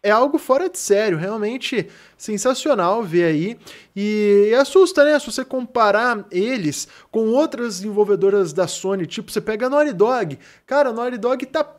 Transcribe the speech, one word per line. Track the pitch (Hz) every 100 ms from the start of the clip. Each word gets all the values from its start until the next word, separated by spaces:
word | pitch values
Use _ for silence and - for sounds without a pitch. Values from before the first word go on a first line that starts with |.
é | 202
algo | 208 269 302
fora | - 262 359
de | -
sério, | - 202 220 165
realmente | 180 220 208 254 - 233 156 - - _
sensacional | - 208 254 262 311 240 175 214
ver | 208 170 170
aí. | 156 180 233 - - -
E, | - 208 214 208 202 208
e |
assusta, | 233 277 381 359 359
né? | 285 302
Se | -
você | -
comparar | 262 262 247 240 214 202 247 226 -
eles | 180 214 254 156 139 - - _
com | 226 220
outras | 240 311 - 240 180
desenvolvedoras | 208 208 208 196 196 202 180
da | 147 170
Sony, | - 190 196 165
tipo, | - 208
você | 220
pega | 214 214 247
a |
Naughty | 285 302
Dog. | 190 214 254 185 131 - _ _
Cara, | 277 277
a |
Naughty | 226 240 247
Dog | 233 254 262
tá | 320 294